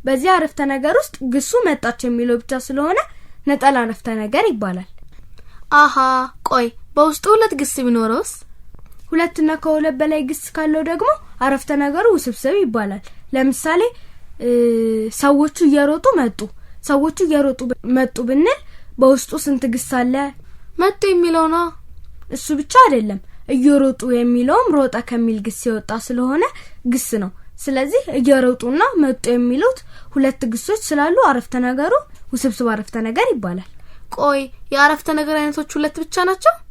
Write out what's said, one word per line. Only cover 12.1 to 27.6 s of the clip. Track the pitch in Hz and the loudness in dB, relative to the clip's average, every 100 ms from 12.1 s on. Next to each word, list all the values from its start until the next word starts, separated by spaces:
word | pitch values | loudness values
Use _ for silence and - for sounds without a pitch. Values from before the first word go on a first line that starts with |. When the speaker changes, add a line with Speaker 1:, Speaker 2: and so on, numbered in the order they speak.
| 339 254 226 269 403 | 2 0 -4 -2 0
Speaker 1:
ይባላል። | 320 226 202 196 - - - | 0 0 -4 -8 -14 -18 -4
ለምሳሌ፣ | 262 269 247 320 339 466 - - - - - | 0 0 0 0 2 0 -2 -18 -18 -16 -6
እ፣ | 240 240 240 226 226 220 220 | 0 4 4 2 0 0 -4
ሰዎቹ | - 285 285 302 - | 0 2 4 2 4
እየሮጡ | 311 294 285 311 494 | 4 6 4 2 2
መጡ። | 415 240 - 208 - - - | 2 0 -2 -12 -12 -16 -14
ሰዎቹ | - 277 311 302 | 0 2 2 0
እየሮጡ | 359 302 277 262 254 247 233 | 0 2 2 0 -6 -6 0
መጡ | 254 254 - | 0 2 -2
ብንል | 240 269 370 554 - - - - | 0 2 2 0 -6 -18 -16 4
በውስጡ | 262 269 - 302 | 6 6 0 -6
ስንት | - 269 226 | -2 -2 -2
ግስ | 226 - | -4 -2
አለ? | 254 247 269 285 - - - - - | -2 0 0 -4 -8 -18 -16 -12 0
Speaker 2:
መጡ | 370 392 403 | 0 2 0
የሚለው | 349 339 330 320 | 2 2 2 2
ነው። | 330 339 - - - - - - | 0 -2 -8 -18 -16 -16 -16 -10
Speaker 1:
እሱ | 254 - 294 | -10 -4 -4
ብቻ | 294 415 | 4 8
አይደለም፣ | 480 262 214 196 - - - | 8 6 0 -6 -12 -16 -2
እየሮጡ | 262 269 285 269 262 254 | 2 4 6 4 0 -2
የሚለውም | 240 240 240 254 381 466 | 0 2 2 4 2 4
ሮጠ | 302 262 233 | 2 2 -2
ከሚል | - 240 226 220 | -4 -2 0 -2
ግስ | 208 - | -6 -6
የወጣ | 247 220 - 226 | -4 -4 -6 -8
ስለሆነ | - 240 254 294 508 - - - 247 | -4 -2 0 0 -2 -4 -18 -8 -2
ግስ | 247 - | -2 -2
ነው። | 220 190 - - | -4 -4 -10 -18
ስለዚህ | - | -10